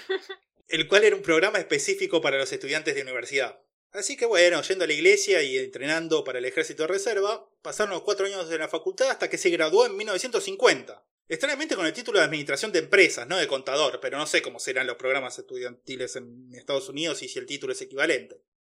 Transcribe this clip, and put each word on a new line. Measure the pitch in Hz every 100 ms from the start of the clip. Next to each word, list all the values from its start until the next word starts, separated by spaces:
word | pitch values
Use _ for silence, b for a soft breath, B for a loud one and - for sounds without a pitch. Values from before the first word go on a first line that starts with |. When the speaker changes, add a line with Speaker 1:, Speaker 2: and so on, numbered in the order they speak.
| -
Speaker 1:
<laughs> | 381 - 381 _ _ -
Speaker 2:
el | 165 151
cual | 196
era | 214 196
un |
programa | 160 160 196 208
específico | - 147 196 196 185 165
para | 151 135
los | 135
estudiantes | 131 139 151 156
de | 139
universidad. | 131 127 120 135 117 - _ _ _
Así | 202 214 277
que |
bueno, | 233 185 175 160
yendo | 135 190
a | 160
la |
iglesia | 151 175 202 208 180
y | 139 131
entrenando | 127 120 139 165 165 156
para | 135 123
el | 127
ejército | 160 156 156
de | 160
reserva, | 190 214 196 202 220 - _
pasaron | - - 208
los | 175
cuatro | - 202
años | 196 196 165
de | 160
la | 156
facultad | 160 190 - 262
hasta | 220 180
que | 170
se | 180
graduó | 170 160 196
en | 240
mil | 196 214
novecientos | 185 254 214
cincuenta. | 190 190 240 135 117 104 _ _ -
Extrañamente | 160 277 277 320 220
con |
el | 156
título | - 240 202
de |
Administración | 151 151 147 139 220
de | 180
Empresas, | 143 196 156 - 123
no | 185
de | 143
contador, | 135 131 143 143 123
pero | 127 139
no | 151
sé | 165
cómo | 135 117
serán | - 127 127
los | 117
programas | 131 135 123 -
estudiantiles | - 127 123 120 - 127 123 127
en | 120 120 127
Estados | 123 - 139 135
Unidos | 139 160 131
y | 131
si | 135
el |
título | 123 139 131
es | 123
equivalente. | 131 131 160 135 - - _ _